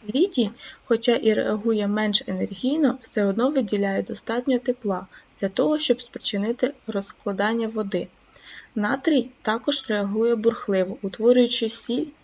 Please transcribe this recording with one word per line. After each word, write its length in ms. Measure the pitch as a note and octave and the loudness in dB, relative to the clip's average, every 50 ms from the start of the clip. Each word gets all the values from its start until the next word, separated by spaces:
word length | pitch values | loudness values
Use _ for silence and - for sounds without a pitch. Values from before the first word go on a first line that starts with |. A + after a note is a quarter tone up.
| _ G#3 G#3+ | _ -4 0
Літій, 360 | C4 E4+ G4+ - - A#3 G3+ - - - - - - _ | 0 0 0 2 0 0 0 0 -8 -18 -20 -20 -20 _
хоча 300 | - A#3+ A3+ - - A#3+ | -2 -2 0 2 2 2
і 180 | A3+ - A3 G#3+ | 4 4 2 2
реагує 540 | G#3+ - A3+ G#3+ G#3+ G#3 A#3 A3+ G#3+ G#3 G3+ | 2 2 0 -2 -2 0 0 0 2 0 0
менш 360 | G3+ G#3+ G#3+ G#3+ G#3 - - - | 0 0 0 2 0 0 0 0
енергійно, 720 | F#3+ F#3 F#3+ F#3+ G3 - - B3+ C#4 D#4+ D#4+ B3+ - - | -4 -4 -4 -6 -6 -4 -2 -2 0 2 2 2 2 0
все 240 | - - - A3 G3+ | -8 -8 -2 0 0
одно 240 | G3+ G3 G3+ A#3 C4 | 0 2 2 0 2
виділяє 540 | D4+ D4 A#3 G3+ - G3+ G3+ G3 G3 G3 G3 | 2 0 0 0 0 0 0 0 0 -2 -4
достатньо 560 | - G#3 G3 - - A3 A#3+ B3 - C4 A#3+ | -4 -8 -12 -6 -4 -4 -2 0 0 0 0
тепла 480 | - - B3 - - G#3 F#3+ F3+ F#3+ - - - - _ _ _ | 0 -2 -4 -2 -2 -4 -4 -4 -6 -12 -20 -20 -20 _ _ _
для 100 | - F#3+ | -6 -4
того, 280 | G3 - C4+ D4 D4+ D4+ | 0 0 2 2 2 0
щоб 240 | D4+ - A#3+ A3+ | 2 0 0 -2
спричинити 720 | - - - - - - - G3 G3+ G#3+ A#3+ - - C#4 C#4+ - - - | -2 -14 -16 -8 -8 -4 -2 -2 -2 -2 -2 0 -2 -2 -2 -6 -12 -6
розкладання 800 | G#3 G3+ G3 - - _ _ G#3+ G3 F#3+ G3+ G#3+ A3+ A#3 A3+ A3 | -6 -6 -6 -6 -14 _ _ -6 -2 0 0 0 0 -2 -2 -4
води. 400 | A3 A3 G#3+ G3 - F3+ F#3 - _ _ _ _ _ - - - - - - - _ | -4 -4 -6 -2 -2 -4 -4 -4 _ _ _ _ _ -20 -20 -20 -20 -20 -20 -10 _
Натрій 540 | A3 G#3 G#3 B3+ C#4 - - D4+ C#4 - - - _ | -4 -2 -2 -2 0 0 2 2 2 2 0 -8 _
також 440 | _ - G#3+ A#3+ B3+ - C#4 - - - | _ -2 -2 -2 0 -2 -2 -2 -2 -4
реагує 480 | G#3+ G#3 G3+ G3 G3+ A3 A3+ A#3 A#3+ | -2 -2 -2 -2 0 0 2 2 2
бурхливо, 600 | A3+ G#3 A3+ A3 A3 - - G3 F#3 F#3 F#3 G3 - | 2 2 0 0 0 -2 0 2 2 2 0 -4 -8
утворюючи 680 | - G3 F#3+ - A3 A#3 B3 B3+ B3 A#3+ - - A#3 A3 | -8 -8 -6 2 4 6 8 8 6 4 4 0 -2 -2
сіль 360 | - - - - A#3 C4 D4+ D#4 - _ | -2 -4 -4 -2 -2 -2 -2 -4 -8 _